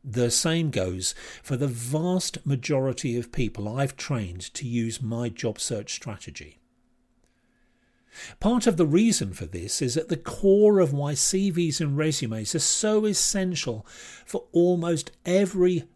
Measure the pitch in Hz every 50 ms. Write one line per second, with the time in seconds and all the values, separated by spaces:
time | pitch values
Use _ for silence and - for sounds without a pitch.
0 | _ 135 104 123 120 120 - - - 170 160 170 165 151 - - 92 92 90 92
1 | 92 - - - - - - - - - 139 123 143 139 120 117 117 123 139 156
2 | 165 180 180 185 - - - - - 139 139 127 117 - 151 135 131 135 123 -
3 | - 135 117 120 117 - - - 123 104 - - 101 104 113 131 139 135 - -
4 | - - 143 120 104 90 87 90 - - _ - 139 120 117 120 113 113 107 -
5 | 127 110 113 117 120 117 113 - - 113 104 - - - 123 104 107 - - -
6 | - - 104 - - - 71 - 78 76 _ _ _ _ _ _ _ _ _ _
7 | _ _ _ _ _ _ _ _ _ _ _ _ _ _ _ _ _ _ _ _
8 | _ _ _ - - - - _ - 202 240 247 - 240 185 156 175 151 147 180
9 | 220 233 208 - 131 98 90 - - 80 95 87 82 98 - - 151 123 117 160
10 | - - 170 151 - - - - - 196 190 202 208 208 208 190 180 147 143 143
11 | 143 143 151 - - - - 190 196 202 165 170 175 160 135 - 165 147 139 143
12 | 156 156 147 - 143 113 110 110 110 - - 160 - - - - - 214 214 214
13 | 214 214 196 - - - - 196 190 185 180 147 - - 113 110 - - - -
14 | - - - - - - - - - _ - 170 170 180 180 175 165 170 170 147
15 | - - - _ _ 175 180 190 202 185 196 190 180 180 180 165 - - _